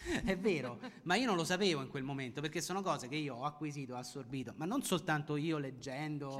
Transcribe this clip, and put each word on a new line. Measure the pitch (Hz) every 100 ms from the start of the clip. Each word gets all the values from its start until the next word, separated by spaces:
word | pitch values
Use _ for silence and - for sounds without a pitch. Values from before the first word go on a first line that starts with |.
| 349
<laughs> | 320
è | 233 185
vero, | 208 160 127 120 247 -
ma | 151
io | 190 254
non | 180
lo |
sapevo | 156 180 202 151
in | 131
quel | 139
momento, | 135 135 127 135
perché | 151 170
sono | 160 185
cose | 190 143 123
che |
io | 151 147 120
ho |
acquisito, | 143 151 156 143 131
assorbito, | 123 123 143 120 135 113 -
ma |
non | 160 269
soltanto | - 180 156 151 147 147
io | 160 156
leggendo | 135 127 135 131 151 147 139